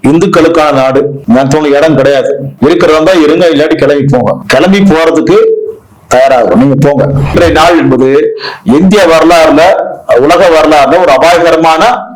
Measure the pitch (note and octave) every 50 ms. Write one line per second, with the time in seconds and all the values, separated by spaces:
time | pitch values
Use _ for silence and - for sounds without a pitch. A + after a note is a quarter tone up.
0 | - C3 D3 E3+ F#3 F#3 E3+ F3 D#3 E3 E3 E3 D3+ D3+ C#3 C3+ C3 C3 B2+ C#3
1 | D3 D3 C#3+ C#3 - - A2+ B2+ C#3 C3+ C#3+ D#3 D3+ D3 C#3 C#3+ D#3 D#3+ D#3 C#3
2 | C3 C#3 C#3+ C3+ B2 C3+ C#3+ - C#3 C#3 - - B2 D3 F3 - F3+ E3 D#3 D#3+
3 | D#3 D#3 F#3+ E3+ D3+ D3 D#3 F3 F3+ E3+ D#3 C#3 D3+ D#3 D#3+ - - C#3 D3 C#3+
4 | C#3 C#3 B2+ B2+ A#2 G#2 - - - - - - D#3+ F3+ F#3+ G3+ G3+ - D3+ D#3+
5 | E3 E3 - - - - F4+ G#4+ A4+ - - - - - - - - _ - -
6 | _ _ - B2+ C3 C#3 C3+ B2 A#2 G2+ - G#2+ C3 C#3+ C3+ C#3 C#3 C#3+ C#3+ -
7 | C#3 C#3+ - - - - - F3 F3 E3 D3+ D3+ D#3+ F3 F3 D#3+ C3+ C3+ C3 B2
8 | C3 C3 C3+ D3 D3+ - - - - - - - - - A#2+ D3 F#3 F#3+ G3 G#3
9 | F#3+ E3 E3 D#3+ D#3 D#3+ F3 E3 D#3+ D#3+ C#3+ D3 D#3+ F#3 - - - - - -
10 | - - - A#2+ C3 D3+ E3+ F3 G3 F3 E3 D#3 D#3 D3+ D#3 D3 C#3 C3+ D3 F3+
11 | F3+ D#3+ C3+ - D#3+ E3 F3 E3+ F3 E3+ D#3+ D#3+ D#3+ E3 E3 D#3+ F#3+ A#3 B3 -
12 | - - -